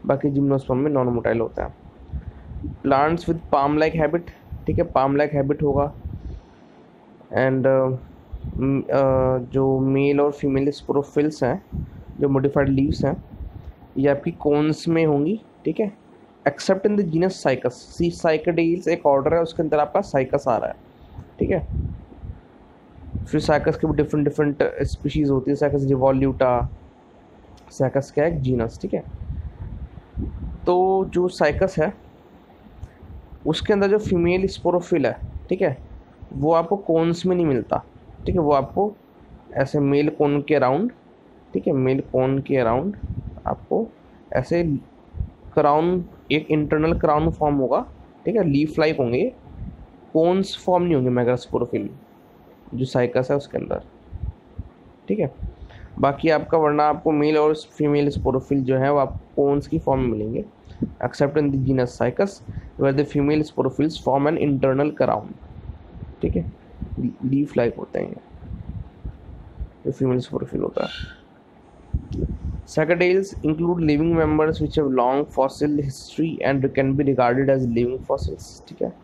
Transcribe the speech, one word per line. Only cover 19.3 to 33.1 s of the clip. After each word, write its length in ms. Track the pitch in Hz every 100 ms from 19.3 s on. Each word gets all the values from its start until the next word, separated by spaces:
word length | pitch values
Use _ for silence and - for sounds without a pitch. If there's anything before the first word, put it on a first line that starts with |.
है, 80 | 165
उसके 220 | 165 -
अंदर 160 | 156 151
आपका 200 | 147 185
Cycas 480 | 196 139 127 143 135
आ 100 | 110
रहा 120 | 58
है, 60 | - - - - - - -
ठीक 120 | -
है। 160 | 185 - - - - - - - - - - - - - - - - -
फिर 160 | 156
Cycas 340 | 151 147 151 151
के 120 | 160
भी 60 |
different, 340 | 147 151 151 143
different 360 | 147 147 143 - -
species 480 | 135 - 147 151 143
होती 220 | 135 131
है, 60 | 139
Cycas 260 | 147 143 135
revoluta, 800 | 135 135 135 135 131 127 120 123 - - - - - - - - - - -
Cycas 300 | 131 139 135
क्या 140 | - 156
है, 100 | 165
एक 60 |
जीनस, 380 | 131 127 113 -
ठीक 120 | 196
है। 100 | 170 - - - - - - - - - - - - - - - - 185
तो 400 | 180 185 190 190
जो 240 | 170 180
Cycas 500 | - 156 143 143 -
है 140 | 160 - - - - - - - - - - - -